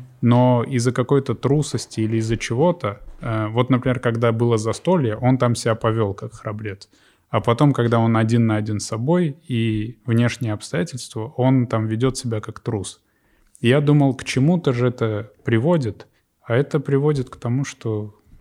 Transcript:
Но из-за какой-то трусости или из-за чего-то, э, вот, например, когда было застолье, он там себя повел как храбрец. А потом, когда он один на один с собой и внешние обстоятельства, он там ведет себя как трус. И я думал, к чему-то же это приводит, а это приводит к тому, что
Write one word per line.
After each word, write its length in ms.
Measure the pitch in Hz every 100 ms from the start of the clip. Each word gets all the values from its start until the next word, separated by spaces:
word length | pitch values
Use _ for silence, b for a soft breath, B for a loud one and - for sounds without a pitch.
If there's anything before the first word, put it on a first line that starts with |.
| - -
Но 420 | 120 120 123 123
из-за 280 | 117 131 120
какой-то 440 | 123 123 139 131 117
трусости 640 | 127 147 147 120 - -
или 160 | 110 113
из-за 200 | 113 113
чего-то, 640 | - 120 170 175 104 101 - -
э, 260 | 120 110 107
вот, 200 | 113 123
например, 300 | 127 127 120
когда 320 | 123 113 117
было 260 | 113 120 113
застолье, 600 | 110 107 - 180 123 107
он 200 | 123 131
там 160 | 123 120
себя 200 | 120 110
повел 380 | 117 110 104 98
как 180 | -
храбрец. 560 | - 110 107 107 95 - b b b b
А 120 | 117
потом, 320 | 120 117 147
когда 260 | 131 120 117
он 160 | 113 113
один 320 | 113 117 113
на 80 | 107
один 240 | 107 104
с 60 | -
собой 500 | 110 127 175 170 135 -
и 480 | 120 113 110 107 - -
внешние 480 | 117 120 - 117
обстоятельства, 800 | 104 - 156 175 123 - 117 110 -
он 300 | 127 131 120
там 200 | 113 110
ведет 300 | 110 131 131
себя 220 | 120 110
как 220 | - -
трус. 400 | - 110 92 - _ _ _ _ _ -
И 80 | 117
я 140 | 135
думал, 340 | 147 147 139 127
к 80 |
чему-то 480 | - - 143 175 156
же 160 | 120 123
это 420 | 123 110 107 110 _
приводит, 640 | - 113 139 175 113 98 - _ _ _ -
а 80 | 120
это 240 | 143 156
приводит 500 | 139 139 147 143 123
к 60 | -
тому, 300 | 120 127 139
что 480 | - 117 107 107 - _ -